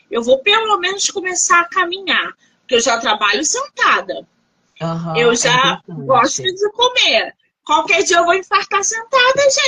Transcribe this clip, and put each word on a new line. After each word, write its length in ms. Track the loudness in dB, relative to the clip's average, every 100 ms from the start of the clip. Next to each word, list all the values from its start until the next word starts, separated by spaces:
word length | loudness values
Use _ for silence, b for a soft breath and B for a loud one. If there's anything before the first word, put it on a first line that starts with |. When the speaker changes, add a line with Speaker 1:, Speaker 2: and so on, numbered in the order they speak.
| _
Speaker 1:
eu 120 | -4
vou 160 | 2 2
pelo 380 | 2 0 2 0
menos 320 | -2 -4 -6
começar 500 | -4 -4 -4 2 2
a 80 | 2
caminhar, 640 | -2 -4 -4 -4 -2 -4 -10 _ _
porque 140 | -2 0
eu 40 |
já 180 | 2 0
trabalho 460 | 0 0 0 0
sentada. 840 | -2 -4 -6 -2 0 0 -2 -10 -12 _ _ _ _ _
Speaker 2:
Aham, 360 | -6 -6 -4 2
Speaker 1:
Eu 160 | 2
Speaker 2:
é 40 | 2
Speaker 1:
já 440 | 2 2 0 -2
Speaker 2:
importante. 240 | -8 -10 0
Speaker 1:
gosto 360 | 2 2 -2
de 280 | -4 -2 -4
comer. 640 | 0 0 0 0 0 -2 -8 _ _
Qualquer 380 | 0 0 2 0
dia 160 | 2 2
eu 60 |
vou 100 | 2
infartar 480 | 0 0 -2 -2 -2
sentada, 600 | -2 -4 -2 2 2 4 2 2